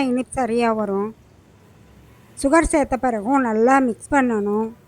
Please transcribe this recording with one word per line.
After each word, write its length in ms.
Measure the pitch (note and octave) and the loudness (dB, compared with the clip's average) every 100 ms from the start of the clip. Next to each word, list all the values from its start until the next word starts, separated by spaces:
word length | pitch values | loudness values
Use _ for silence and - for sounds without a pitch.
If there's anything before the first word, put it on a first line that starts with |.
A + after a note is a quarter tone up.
| C4 | 0
இனிப்பு 260 | B3 - C4 | -2 -4 -4
சரியா 300 | A#3 A#3+ A#3 A3 | -2 0 0 -2
வரும். 300 | G3+ G3 G#3+ - - _ _ - - - - - - - - - | -2 -2 -4 -10 -20 _ _ -20 -20 -20 -20 -20 -20 -20 -20 -4
சுகர் 280 | C#4 E4 D#4 | 2 2 2
சேர்த்த 240 | D#4 C4 B3 | 0 0 -2
பிறகும் 420 | B3+ A3 G3+ C#4 A#3+ | -2 -4 0 0 0
நல்லா 280 | G#3+ A#3+ C4+ B3+ | 2 4 4 2
மிக்ஸ் 260 | G3 - C#4+ | -4 -2 0
பண்ணணும். 500 | B3 G#3+ G#3 G#3 A3+ A#3 | 0 0 0 -2 -4 -8